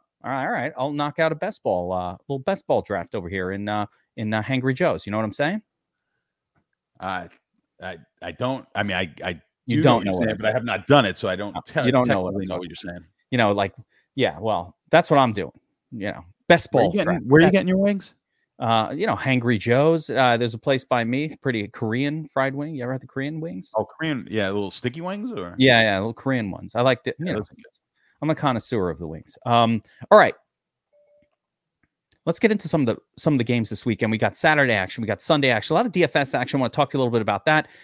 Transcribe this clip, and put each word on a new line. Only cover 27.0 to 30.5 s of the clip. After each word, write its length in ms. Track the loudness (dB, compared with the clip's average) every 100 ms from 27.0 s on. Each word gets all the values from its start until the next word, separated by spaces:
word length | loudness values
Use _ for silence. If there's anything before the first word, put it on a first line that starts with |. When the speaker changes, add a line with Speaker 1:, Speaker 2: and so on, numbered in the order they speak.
Speaker 1:
the, 120 | -4 -6
you 60 |
Speaker 2:
Yeah, 80 | -6
Speaker 1:
know, 60 | -6
Speaker 2:
those 120 | -8
are 40 |
good. 100 | -16 -20 _ _ _ _ -6
Speaker 1:
I'm 80 | -4
a 60 |
connoisseur 560 | 0 0 -2 -2 -2 -2
of 80 | -4
the 80 | -10
wings. 320 | -12 -16 -10 2
Um, 340 | 4 4 0 _ -8 6
all 80 | 8
right. 160 | 8 2 _